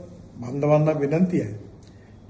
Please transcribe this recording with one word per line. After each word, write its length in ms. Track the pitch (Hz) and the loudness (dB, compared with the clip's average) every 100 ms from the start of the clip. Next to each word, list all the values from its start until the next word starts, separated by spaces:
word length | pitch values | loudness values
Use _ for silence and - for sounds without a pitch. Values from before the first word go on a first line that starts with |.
| - - - - | -16 -18 -20 -14
बांधवांना 540 | 120 139 147 151 156 | -8 -2 4 4 4
विनंती 500 | 151 139 156 180 160 | 2 0 2 2 0
आहे 120 | 110 - - - - - - - | -2 -10 -16 -20 -20 -20 -20 -20